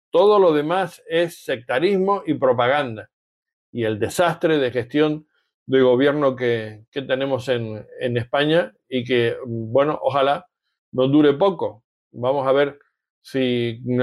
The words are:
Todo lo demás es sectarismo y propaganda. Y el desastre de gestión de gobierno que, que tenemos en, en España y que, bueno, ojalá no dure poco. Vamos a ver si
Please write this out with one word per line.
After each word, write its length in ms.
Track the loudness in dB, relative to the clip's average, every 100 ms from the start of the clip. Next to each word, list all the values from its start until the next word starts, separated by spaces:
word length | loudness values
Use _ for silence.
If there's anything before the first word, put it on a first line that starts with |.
| _
Todo 280 | 2 4 6
lo 160 | 4 2
demás 480 | 0 -2 -4 -8 -6
es 380 | -2 -2 -4 -8
sectarismo 800 | -8 -2 0 0 0 0 -2 -2
y 80 | 0
propaganda. 760 | 2 2 2 0 -2 -8 -16 _ _ _ _ _ _
Y 140 | -4 -4
el 140 | -2
desastre 580 | -4 0 0 0 0 0
de 140 | 0
gestión 560 | -4 -4 0 0 -2 -10 _ _ _ 0
de 160 | 4
gobierno 520 | 4 4 2 2 0 0
que, 520 | -2 -2 -4 -14 -12
que 120 | -12
tenemos 460 | -4 -4 -2 -4 -2
en, 380 | -4 -4 -10 -14 -8
en 160 | -4 -4
España 580 | -2 -2 2 0 0 -8 _
y 160 | -8 -2
que, 320 | 0 0 -2 -8
bueno, 520 | -10 -2 0 0 -2
ojalá 460 | -2 0 0 -2 -6 _ _ _ _
no 160 | -2 2
dure 280 | 4 4 4
poco. 500 | 0 0 -8 -10 _ _ _
Vamos 380 | -8 -4 -2 0
a 40 |
ver 280 | 2 0 -2 _ _ _ _
si 600 | -8 -4 -2 -2 -4 -6 -6 -4